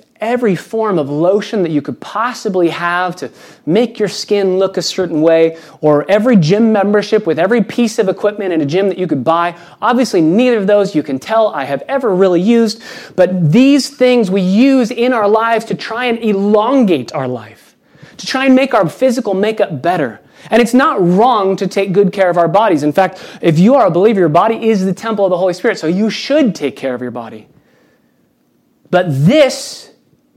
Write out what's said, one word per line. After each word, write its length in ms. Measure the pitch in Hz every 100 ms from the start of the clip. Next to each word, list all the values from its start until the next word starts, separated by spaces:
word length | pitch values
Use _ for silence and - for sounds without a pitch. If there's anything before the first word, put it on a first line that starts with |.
| _ -
every 360 | 214 247 233 165
form 420 | - 226 214 175
of 140 | 139
lotion 500 | 147 175 202 202 220
that 80 | 170
you 100 | 151
could 200 | 147 -
possibly 680 | - 202 240 240 220 185 170
have 460 | 156 175 175 180 170
to 140 | 123 - - - -
make 320 | 196 240 240
your 80 | 196
skin 500 | - - 202 190 185
look 180 | 190 -
a 60 |
certain 400 | - - 180 160
way, 340 | 160 165 165 165 - -
or 300 | 151 147 147
every 260 | 208 240 214
gym 380 | 151 208 226
membership 540 | 214 202 208 202 214 165
with 100 | 156
every 260 | 190 233
piece 360 | - - 233 -
of 100 | 190
equipment 420 | 185 208 214 190
in 80 | 160
a 60 | 139
gym 240 | 180 196
that 80 | 180
you 80 | 180
could 180 | 143
buy. 320 | 139 165 175 165 - -
Obviously, 400 | 220 247 247 185
neither 380 | 160 196 254 226
of 80 | 196
those 300 | 208 196 160
you 80 |
can 160 | 143 131
tell 300 | - 226 214
I 160 | 151 135
have 180 | 139 -
ever 280 | 269 247 180
really 260 | 190 175
used, 400 | 196 233 226 - - - - -
but 360 | 262 185 156
these 400 | 214 269 285 -
things 400 | - 254 247 190
we 100 | 196
use 480 | 180 202 269 269 233
in 240 | 240 247
our 160 | 240 202
lives 360 | 220 226 226 220
to 100 | 190
try 300 | - 226 247
and 120 | 226
elongate 960 | 220 196 202 208 226 277 208 147 120
our 140 | 151 127
life, 500 | 120 107 - _ _ _ _ - -
to 80 | -
try 220 | 262 269
and 80 | 262
make 180 | 269
our 160 | 226 170
physical 460 | - 262 240 208 190
makeup 480 | 208 220 202 143
better. 360 | 165 180 127 104 _ _ -
And 140 | 226
it's 100 | 233
not 260 | 254 311 247
wrong 560 | 175 180 247 220 196 190
to 100 | 190
take 260 | 196 196
good 180 | 185 190
care 200 | 196 185
of 80 | 175
our 80 | 170
bodies. 340 | 190 220 156
In 100 | 151
fact, 320 | 165 185 - - -
if 200 | 165 151
you 160 | 202 269
are 100 | 196
a 60 |
believer, 300 | 165 214 202
your 80 | 165
body 380 | 160 220 226 220
is 160 | 208
the 100 | 190
temple 320 | 180 226 208 190
of 40 |
the 80 | 175
Holy 160 | 185
Spirit, 240 | 175 233 185
so 80 | 160
you 240 | 185 220
should 460 | - - 294 254 -
take 200 | 139 135
care 200 | 135 123
of 80 |
your 80 | 123
body. 360 | 120 113 107 - _ _ _ _ _ _ _ _ _ _ _ _ _ -
But 160 | 175 185
this 840 | 131 156 311 254 - - - - _ _ _ _